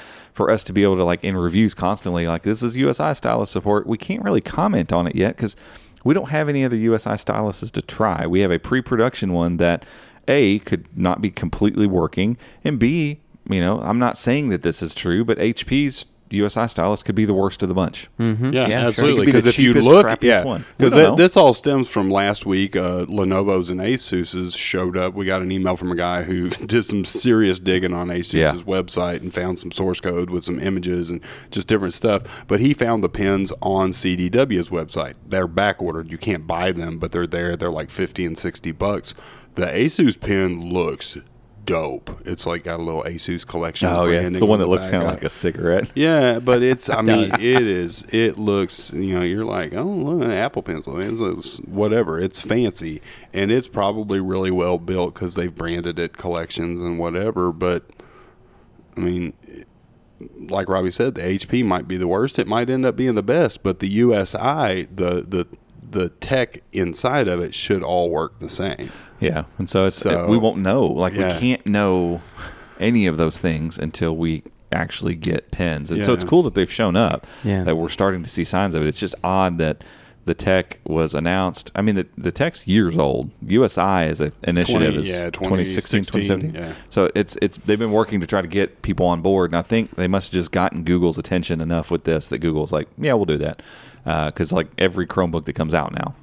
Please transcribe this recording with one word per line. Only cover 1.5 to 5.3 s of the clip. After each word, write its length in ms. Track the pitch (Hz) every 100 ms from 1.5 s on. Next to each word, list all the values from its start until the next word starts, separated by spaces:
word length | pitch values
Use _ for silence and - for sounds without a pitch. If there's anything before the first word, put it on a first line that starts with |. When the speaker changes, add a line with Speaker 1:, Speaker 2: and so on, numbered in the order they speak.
| 92 110
Speaker 1:
constantly, 540 | - 90 101 92 87 85
like, 140 | 82
"This 200 | 101 110
is 140 | 120 123
U 140 | 139
S 100 | 131
I 140 | 151
stylus 340 | 143 120 113 104
support," 360 | 95 104 104 -
we 100 | 113
can't 260 | - 214
really 200 | 202 -
comment 500 | - - 196 147 -
on 140 | 85 87
it 80 | -
yet 180 | 95